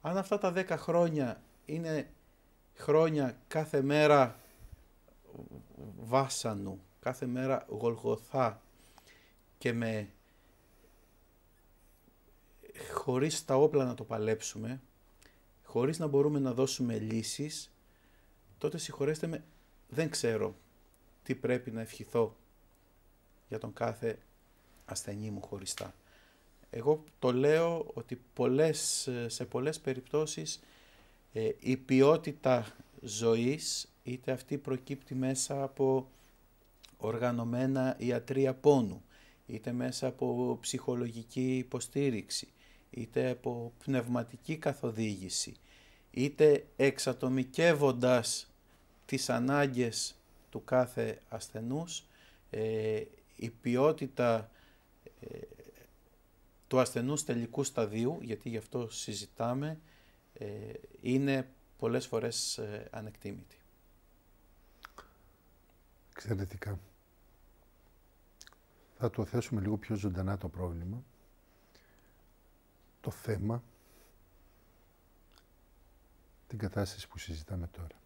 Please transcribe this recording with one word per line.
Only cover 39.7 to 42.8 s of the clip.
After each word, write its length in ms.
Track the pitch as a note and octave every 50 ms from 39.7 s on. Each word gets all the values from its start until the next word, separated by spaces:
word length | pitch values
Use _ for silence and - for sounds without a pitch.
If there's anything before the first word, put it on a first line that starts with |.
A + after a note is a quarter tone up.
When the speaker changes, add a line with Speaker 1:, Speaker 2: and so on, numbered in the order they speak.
| A#2+
Speaker 1:
μέσα 340 | B2 B2 B2+ B2+ - -
από 520 | C3 B2 - B2+ B2 B2 A#2+ B2+ B2 B2 A#2+
ψυχολογική 960 | - - - B2+ - - B2 A#2+ B2 A#2 A2+ A#2 A2+ - - C3 B2+ C3 B2+ B2+
υποστήριξη, 880 | B2+ - - B2+ - - - C#3 C#3+ C#3 B2 G#2 F2+ - - - - - _ _ - - - -